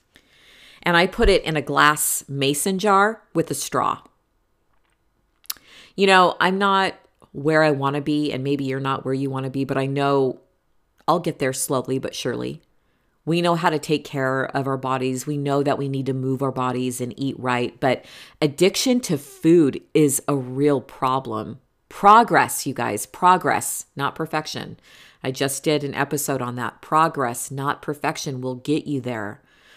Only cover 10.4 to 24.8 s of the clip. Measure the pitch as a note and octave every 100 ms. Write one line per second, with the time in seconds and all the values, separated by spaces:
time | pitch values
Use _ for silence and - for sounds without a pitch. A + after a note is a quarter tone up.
10.4 | _ _ _ _ _ _ - E3+ E3 -
11.4 | C3 C3 - C3 B2 C3 C3 - B2+ A#2+
12.4 | B2+ D#3 _ _ _ _ _ _ D3+ E3+
13.4 | F3 E3+ F3 D3+ - D3 - C#3 C3 C3+
14.4 | B2+ C#3 C3+ C3 C3 C3 C3 B2+ D3+ C#3+
15.4 | C#3 C#3 C#3+ C3 C#3 C3+ C3+ C3 C3 C3
16.4 | C#3 B2 B2+ B2 B2+ B2 B2 - C3+ -
17.4 | B2 B2 B2 - C3+ B2 - - - -
18.4 | D#3 C3 F#3 - C4 B3 - C#3+ - -
19.4 | D#3+ F3 C#3 - - D#3+ D3 - - C#3+
20.4 | B2 C3 D3 C3 - - C3 C3 A#2+ G#2+
21.4 | E2 - _ _ - - G3+ A3 A#3 D3+
22.4 | A#2+ - C#3 B2+ A#2 G#2+ - - F3+ F#3
23.4 | C#3+ - - - - D3 C#3 - D#3 D#3
24.4 | D3+ B2 - -